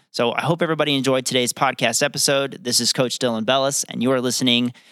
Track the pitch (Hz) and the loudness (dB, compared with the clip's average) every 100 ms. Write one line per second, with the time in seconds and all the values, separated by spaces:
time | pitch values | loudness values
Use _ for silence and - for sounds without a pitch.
0 | _ - 120 123 113 170 170 156 151 139 | _ -2 -2 0 -2 0 0 0 0 0
1 | 131 131 123 127 123 - 135 120 120 117 | 2 0 0 0 0 0 0 2 0 0
2 | 143 143 156 139 139 - 123 120 117 - | 0 0 0 0 -2 -6 -2 0 0 0
3 | 127 - 123 113 110 135 135 143 - - | -2 0 -2 0 0 2 0 -2 -4 -2
4 | 120 131 123 113 127 120 123 - - | 0 2 0 0 2 2 0 -6 -18